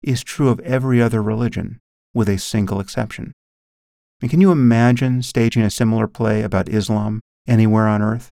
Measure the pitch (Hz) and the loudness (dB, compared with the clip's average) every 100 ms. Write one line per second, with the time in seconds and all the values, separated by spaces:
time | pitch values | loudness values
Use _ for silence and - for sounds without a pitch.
0 | - 123 - - 139 117 - 131 131 123 | -2 -4 -4 -2 0 0 -2 -4 0 2
1 | 117 113 107 110 120 - - - _ _ | 2 0 -2 -2 -4 -4 -8 -12 _ _
2 | _ - 104 95 - 110 95 101 98 - | _ -2 0 -2 -2 -2 -2 -4 -6 -8
3 | 110 - - - _ _ _ _ _ _ | -8 -8 -14 -16 _ _ _ _ _ _
4 | _ _ 123 156 196 165 123 117 120 123 | _ _ -2 4 4 6 4 4 4 2
5 | 131 127 123 - 117 120 107 - 113 110 | 0 -2 -4 0 0 2 0 0 0 0
6 | 107 - 113 107 107 95 90 107 101 107 | -2 -2 -2 0 -2 -2 -2 -4 -2 -2
7 | 107 107 _ _ - 117 110 110 110 107 | -4 -8 _ _ 0 2 4 4 2 0
8 | 107 117 - | -2 -4 -10